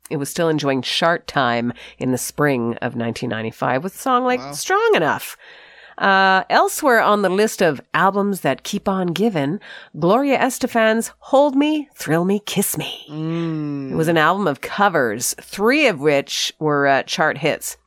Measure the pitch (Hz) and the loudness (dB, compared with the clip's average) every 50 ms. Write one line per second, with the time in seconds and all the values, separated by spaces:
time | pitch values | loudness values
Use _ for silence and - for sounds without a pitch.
0 | - - - 143 139 - - - 170 165 156 147 143 139 135 131 123 - - - | -12 -8 -6 -6 -6 -4 -4 -2 0 0 0 0 0 0 0 0 -2 -4 -2 0
1 | 175 135 175 - - - - 147 131 120 120 120 117 120 120 - - - - - | 0 0 0 0 -4 -4 -2 0 0 2 0 0 -2 -2 -4 -6 -12 -20 -12 -6
2 | 135 127 127 123 - - - - 147 147 139 123 117 117 113 - - 123 120 120 | -2 -2 -2 -2 -4 -6 -2 0 0 2 2 0 -2 -4 -4 -4 -6 -6 -4 -4
3 | 117 117 110 - - 120 104 110 113 113 - - - 131 123 131 160 196 - - | -4 -4 -4 -6 -6 -6 -6 -6 -6 -8 -6 -4 -2 -2 -2 -2 -2 -6 -10 -8
4 | - 269 254 247 254 254 247 247 254 277 294 - - - 370 415 453 466 415 214 | -2 0 0 0 2 0 -2 -2 -4 -8 -10 -8 -4 -2 0 2 2 2 2 2
5 | 165 139 110 - - - - - - - - - - - - - - - - - | 2 0 0 -2 -4 -10 -14 -16 -20 -20 -20 -20 -20 -20 -20 -20 -20 -18 -6 -2
6 | - 196 196 190 190 190 190 190 - - - 269 370 403 - - 302 277 240 220 | 2 4 4 4 4 4 4 2 2 2 2 2 2 2 0 0 2 4 4 4
7 | 151 175 208 208 196 185 180 196 214 220 - - 196 165 143 120 - _ - 156 | 4 4 4 2 2 2 2 2 2 0 2 2 2 2 2 0 -4 _ 0 2
8 | 175 196 196 202 196 202 196 180 - 147 131 - - - - 196 - 208 190 190 | 2 2 2 2 0 -2 -2 -2 -2 -2 -2 -2 -4 -8 -8 -6 -4 -2 -2 0
9 | 185 175 160 165 208 233 196 156 139 139 170 208 - - - - - - - 156 | -2 -2 -2 0 0 0 0 0 0 -2 -2 -4 -8 -12 -20 -20 -20 -16 -6 -2
10 | 160 170 202 247 285 285 262 - - 262 247 - 262 240 - 233 220 220 220 226 | 2 2 4 4 2 2 2 2 0 0 -2 -2 -4 -2 0 2 2 2 2 0
11 | 226 - - _ - - - 269 285 294 262 269 294 302 311 302 277 - _ - | -2 -4 -10 _ -4 0 4 4 4 4 4 2 2 2 0 -2 -4 -8 _ -10
12 | - - 156 165 175 185 202 208 - - - 190 202 - - 151 - - - - | -4 -2 0 0 2 2 0 -2 -2 -4 -4 -2 -2 -2 -4 -6 -8 -8 -10 -14
13 | - - 147 156 156 160 165 170 170 165 160 156 151 147 143 143 139 131 151 160 | -14 -12 -10 -8 -6 -4 -4 -4 -4 -4 -4 -4 -4 -6 -6 -6 -6 -4 -4 -2
14 | 160 165 170 165 151 160 185 196 208 165 139 - - - - - 202 202 165 156 | 0 2 2 2 4 2 2 2 0 -2 -2 -4 -6 -8 -2 0 2 2 4 2
15 | 127 113 104 120 127 - - - - - - - 202 226 269 302 302 247 185 131 | 2 0 0 -2 -4 -6 -6 -8 -12 -12 -6 -2 0 2 4 4 4 2 2 2
16 | 139 151 143 139 135 - - - - - - - 156 151 147 143 143 139 139 131 | 2 2 2 2 0 -2 -4 -6 -6 -6 -6 -4 -2 0 0 2 4 4 2 2
17 | - - - - 160 151 - 139 147 151 110 - - - - - _ | 0 -2 -2 0 0 0 0 0 -2 -2 -2 -2 -6 -10 -12 -14 _